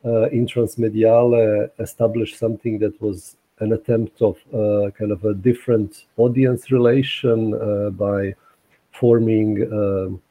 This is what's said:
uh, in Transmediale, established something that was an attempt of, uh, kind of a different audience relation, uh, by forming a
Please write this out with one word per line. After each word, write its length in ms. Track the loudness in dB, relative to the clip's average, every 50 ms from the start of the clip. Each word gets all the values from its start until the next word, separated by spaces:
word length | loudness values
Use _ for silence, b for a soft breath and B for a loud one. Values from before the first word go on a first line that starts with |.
| -4
uh, 240 | -2 0 0 0 0
in 160 | 0 -2 -2
Transmediale, 1200 | -2 -2 -2 -2 -2 -2 -2 -2 -2 0 2 4 4 6 4 4 4 4 4 2 2 2 0 -2 -4 -8 -10
established 580 | -12 -10 -2 -2 0 0 0 -2 -4 -6 -4
something 420 | -4 -4 -4 -4 -4 -6 -6 -4 -2
that 220 | -2 -4 -4 -4
was 340 | -6 -6 -6 -8 -12 -20 -20 _ _ _ _ -6
an 140 | -4 -2 -2
attempt 480 | -2 -2 -2 -2 0 -2 -4 -2 -2
of, 160 | -2 -2 -2 -4 _ _ -4
uh, 380 | -2 0 0 0 0 -2 -4
kind 200 | -6 -6 -6 -6
of 140 | -4 -4 -4
a 80 | -4 -4
different 720 | 0 0 0 0 0 0 0 0 0 -2 -4 -10 -16 _ _ _
audience 560 | 0 0 2 2 2 2 2 0 -2 -2 0
relation, 840 | 2 2 4 4 4 2 0 -2 -4 -2 0 0 0 0 0 -2 -4
uh, 340 | -4 -4 -4 -2 -2 -4 -4
by 440 | -4 -4 -2 -2 -2 -2 -4 -4 -8 b b b b _ _ _ _ _ _ _
forming 680 | -4 0 4 4 4 4 4 2 2 2 2 0 0 -2 -2
a 540 | -2 -2 -2 -2 0 -2 -2 -4 -6 -8 -12 _ _